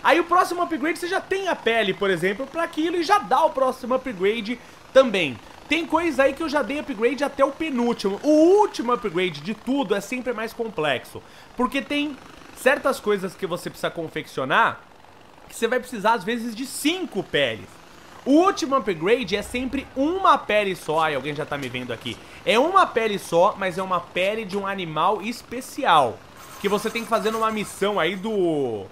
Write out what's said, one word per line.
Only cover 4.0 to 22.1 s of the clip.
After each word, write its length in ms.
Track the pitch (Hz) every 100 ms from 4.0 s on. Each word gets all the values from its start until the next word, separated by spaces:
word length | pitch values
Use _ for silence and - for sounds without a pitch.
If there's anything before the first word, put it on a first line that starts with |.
| 262 190 190 233 208 240 - - -
também. 440 | 262 262 196 156 113 - - -
Tem 160 | 311
coisa 380 | 302 311 339 254
aí 100 | 269
que 100 | 269
eu 60 | 320
já 140 | 285
dei 160 | 208 285
upgrade 440 | 294 208 233 269
até 220 | 277 -
o 60 | 277
penúltimo. 680 | - 320 254 240 233 196 202
O 80 | 285 302 330 403
último 320 | 415 - 240
upgrade 500 | 240 214 165 185 147
de 100 | 156
tudo 420 | 214 - 277 208
é 60 | 202
sempre 320 | 196 247 247
mais 220 | 220 220
complexo, 680 | - 226 - 151 123 - 107 - - -
porque 280 | - 247 277
tem 340 | - 285 294 262 - - -
certas 460 | - 247 285 277 -
coisas 340 | 208 208 185
que 100 | -
você 240 | 185 170 175
precisa 220 | - 165
confeccionar 920 | 170 156 156 - - 131 185 208 - - - - - - - -
que 80 | -
você 100 | 226
vai 140 | 254
precisar, 320 | - 226 202
às 100 | 233
vezes, 320 | 175 240 233
de 100 | 220
cinco 560 | 262 - 285 370 330 196
peles. 420 | 156 151 135 110 95 - - - - -
O 60 | 226
último 460 | 294 370 392 285 269
upgrade 580 | 220 160 170 247 202
é 80 | 302
sempre 420 | - 247 262 269 - 262
uma 420 | 294 370 370 294
pele 380 | - 208 202 175
só. 240 | - 156
Ai, 160 | 156 139
alguém 180 | 139
já 100 | 147
tá 140 | 143 143
me 100 | 131
vendo 240 | 127 123
aqui. 240 | 113 120